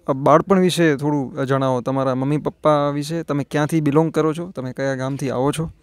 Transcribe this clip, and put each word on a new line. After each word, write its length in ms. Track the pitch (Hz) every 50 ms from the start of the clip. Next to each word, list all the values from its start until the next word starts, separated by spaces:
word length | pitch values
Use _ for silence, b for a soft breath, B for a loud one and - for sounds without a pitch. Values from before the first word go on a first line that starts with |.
| -
અ, 60 | - 143
બાળપણ 460 | 131 143 139 143 160 170 - 196 190
વિશે 360 | 185 185 143 170 170 160 147
થોડું, 400 | 127 139 147 147 147 131 120 -
અ, 80 | 131 135
જણાવો. 380 | 127 139 135 135 131 131 123
તમારા 340 | 113 - 131 135 131 131 127
મમ્મી 220 | 127 131 139 151
પપ્પા 520 | 151 151 151 - _ - 156 151 147 143 143
વિશે, 340 | 143 147 147 147 165 170 156
તમે 200 | - 143 143 135
ક્યાંથી 380 | - - 147 151 143 165 160
બિલોંગ 320 | 151 147 139 156 165 160 -
કરો 200 | 160 151 160 151
છો, 180 | 165 175 185 -
તમે 180 | - 127 127 123
કયા 220 | - 135 135 135
ગામથી 340 | 127 131 135 139 131 143 127
આવો 220 | 120 123 131 143
છો, 180 | 147 156 160 160 - B